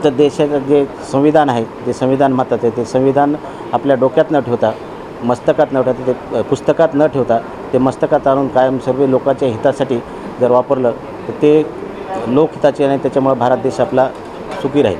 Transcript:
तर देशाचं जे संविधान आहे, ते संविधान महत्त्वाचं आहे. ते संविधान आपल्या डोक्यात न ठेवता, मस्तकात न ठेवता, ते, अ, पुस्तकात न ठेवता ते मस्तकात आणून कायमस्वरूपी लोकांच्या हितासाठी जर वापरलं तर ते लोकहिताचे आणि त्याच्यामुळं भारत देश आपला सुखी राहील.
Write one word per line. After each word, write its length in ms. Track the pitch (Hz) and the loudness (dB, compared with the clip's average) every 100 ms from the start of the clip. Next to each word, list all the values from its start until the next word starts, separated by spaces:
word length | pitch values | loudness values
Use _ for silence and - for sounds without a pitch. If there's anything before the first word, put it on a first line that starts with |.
तर 60 | 156 | 0
देशाचं 500 | 127 147 139 151 147 | 2 2 2 0 0
जे 260 | 131 143 139 - - | 2 2 2 -4 -4
संविधान 380 | 135 147 151 143 | 2 4 4 4
आहे, 140 | 120 | 2
ते 300 | 113 - 120 | -2 -6 -6
संविधान 400 | 120 131 131 139 | -2 0 2 2
महत्त्वाचं 340 | 131 127 117 117 | 2 0 0 0
आहे. 100 | 113 | -2
ते 80 | 117 | -2
संविधान 500 | 127 135 135 143 147 - - - | 0 2 2 2 0 -6 -14 -4
आपल्या 220 | 120 127 131 | -4 0 2
डोक्यात 300 | 131 127 156 | 2 2 2
न 80 | 151 | 0
ठेवता, 320 | 127 117 110 110 - - - - | 0 0 0 -2 -10 -14 -14 -8
मस्तकात 440 | 120 123 - 151 147 | -2 -2 0 2 2
न 100 | 135 | 2
ठेवता, 300 | 127 120 127 | 0 0 -2
ते, 260 | 123 - 120 | -4 -4 -4
अ, 40 | |
पुस्तकात 460 | 107 139 - 147 160 | -2 -2 0 2 2
न 120 | 143 151 | 4 2
ठेवता 320 | 143 117 113 - - - | 2 0 0 -2 -14 -4
ते 40 | 131 | 0
मस्तकात 500 | 131 123 147 147 131 | 0 0 0 2 2
आणून 200 | 135 139 | 0 2
कायमस्वरूपी 640 | 127 131 131 131 127 139 | 2 2 0 -2 0 2
लोकांच्या 360 | 127 135 135 131 | 2 0 0 -2
हितासाठी 500 | 110 143 127 131 120 - - - - | 0 0 0 -2 -2 -4 -14 -14 -2
जर 120 | 120 | 2
वापरलं 400 | 123 123 135 123 113 - - - | 2 2 0 0 -2 -8 -12 -10
तर 40 | |
ते 340 | 113 151 151 151 - - - - 190 113 | 0 4 4 2 -6 -12 -12 -8 -8 0
लोकहिताचे 580 | 127 156 - 151 135 143 | 2 2 2 0 2 0
आणि 120 | 139 | 2
त्याच्यामुळं 400 | 131 139 135 131 | 0 0 0 2
भारत 200 | 120 127 | 2 2
देश 220 | 123 123 | 0 -2
आपला 300 | 123 127 131 - - - - - | 0 2 0 -2 -14 -14 -12 -6
सुखी 200 | 139 139 | -2 2
राहील. 160 | 120 87 | 2 0